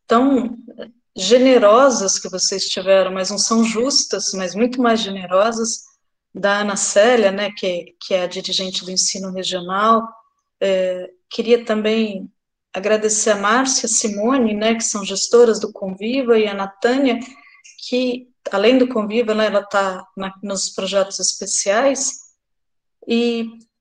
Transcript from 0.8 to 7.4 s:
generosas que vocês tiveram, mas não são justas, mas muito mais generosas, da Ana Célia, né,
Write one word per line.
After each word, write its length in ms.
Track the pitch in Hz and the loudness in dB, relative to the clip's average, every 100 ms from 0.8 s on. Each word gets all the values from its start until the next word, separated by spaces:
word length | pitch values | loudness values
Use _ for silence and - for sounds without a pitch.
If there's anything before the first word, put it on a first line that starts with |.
| 226 _ _ 214 | -20 _ _ -8
generosas 1000 | 185 247 262 247 202 226 277 226 196 - | 4 6 8 6 8 8 6 4 -2 -4
que 120 | 185 | -6
vocês 400 | 180 - 196 - | -4 -4 -2 -4
tiveram, 420 | - 185 190 185 | -4 2 4 2
mas 200 | 190 190 | -2 -4
não 80 | 202 | -2
são 260 | - 226 | 0 2
justas, 680 | 220 208 262 277 - 233 - | 2 0 0 0 -2 -4 -4
mas 220 | 190 180 | -6 -6
muito 260 | 190 247 254 | -2 -2 2
mais 200 | 233 220 | 0 0
generosas, 800 | 202 196 180 185 220 226 220 - - _ _ _ _ | -2 -8 -2 0 2 0 -6 -6 -12 _ _ _ _
da 280 | 190 196 202 | -4 -2 0
Ana 160 | 208 202 | -2 -4
Célia, 560 | - 202 226 247 196 | 0 4 4 4 2
né, 180 | 196 | 0